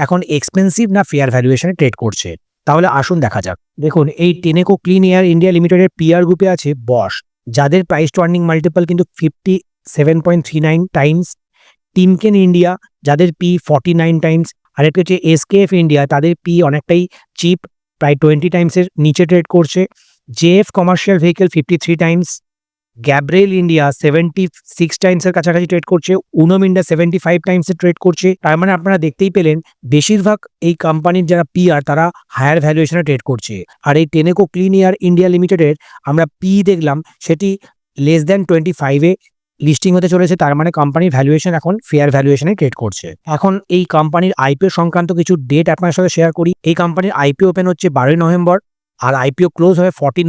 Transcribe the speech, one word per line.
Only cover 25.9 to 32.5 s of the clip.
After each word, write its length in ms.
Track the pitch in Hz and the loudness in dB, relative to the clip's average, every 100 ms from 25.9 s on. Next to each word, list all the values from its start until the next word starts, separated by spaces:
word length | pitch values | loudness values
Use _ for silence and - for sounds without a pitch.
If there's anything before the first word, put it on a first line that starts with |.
করছে। 200 | 175 - 185 - 160 | -2 0 -2 -2 2
উনো 140 | 160 190 | 2 4
মিন্ডা 200 | 190 185 170 | 2 0 0
সেভেন্টি 280 | 165 175 180 | 0 0 -2
ফাইভ 140 | 165 175 185 | -2 -2 0
টাইমসে 260 | 180 170 170 | -2 -2 -2
ট্রেড 160 | 175 170 | -2 0
করছে। 240 | 180 165 185 185 | -2 0 -2 -2
তার 120 | 160 156 | -2 0
মানে 100 | 185 175 | 0 0
আপনারা 200 | 185 185 | 0 0
দেখতেই 260 | 156 - 190 190 | -2 -2 -2 2
পেলেন, 200 | 156 160 - _ 120 | 0 0 -6 _ -2
বেশিরভাগ 440 | 147 147 214 190 214 - _ 165 | 0 2 0 0 -2 -6 _ -4
এই 60 | 165 | -2
কোম্পানির 420 | 165 156 170 180 170 | -2 0 0 0 0
যারা 140 | 175 160 | 0 0
পিআর, 260 | 180 180 147 139 | 0 2 0 0
তারা 160 | 143 170 - _ - | 0 -2 -4 _ -2
হায়ার 220 | 135 | 0